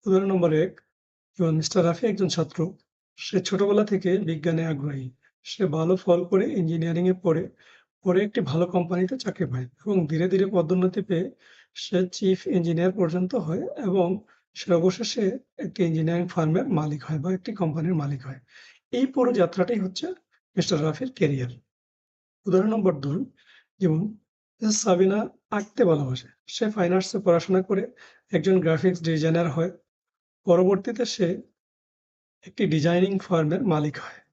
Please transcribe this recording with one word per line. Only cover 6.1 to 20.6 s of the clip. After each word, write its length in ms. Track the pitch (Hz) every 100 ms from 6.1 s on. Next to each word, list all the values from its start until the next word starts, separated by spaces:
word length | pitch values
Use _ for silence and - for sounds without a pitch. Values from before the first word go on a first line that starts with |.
| 175 180
করে 140 | 190 254 262
ইঞ্জিনিয়ারিংয়ে 560 | 160 165 165 165 185 185
পড়ে, 200 | 185 160 185 _ _ - _ _
পরে 160 | 190 180 208
একটি 120 | 240 147
ভালো 140 | 156 180
কোম্পানিতে 420 | 180 170 180 185 262
চাকরি 220 | 208 - 151
পায় 160 | 127 127 _
এবং 140 | 208 196 151
ধীরে 160 | 156 180
ধীরে 120 | 185 196 196
পদোন্নতি 460 | 160 185 180 208 196
পেয়ে 180 | 170 226 - _ - _ -
সে 140 | - 185 185 -
চিফ 240 | 190 185 - 202
ইঞ্জিনিয়ার 360 | 170 165 185 196
পর্যন্ত 320 | 170 180 185 247 156
হয় 180 | 185 392 587 220
এবং 200 | 190 175 208 - _ _ -
সে 140 | - 170
অবশেষে 440 | 180 185 226 - 196 254 _ -
একটি 160 | - - 170
ইঞ্জিনিয়ারিং 380 | 160 160 170 175
ফার্মের 320 | - 160 170 277 165
মালিক 220 | 151 147 -
হয় 120 | 156
বা 60 | 165 185
একটি 140 | - -
কোম্পানির 340 | 165 151 160 170
মালিক 200 | 143 139 131
হয়। 120 | 131 _ - - _ _ 240
এই 80 | 269
পুরো 160 | 269 247 247
যাত্রাটাই 400 | 175 190 185 226
হচ্ছে 220 | 185 - 330 370 _ _ _
মিস্টার 220 | -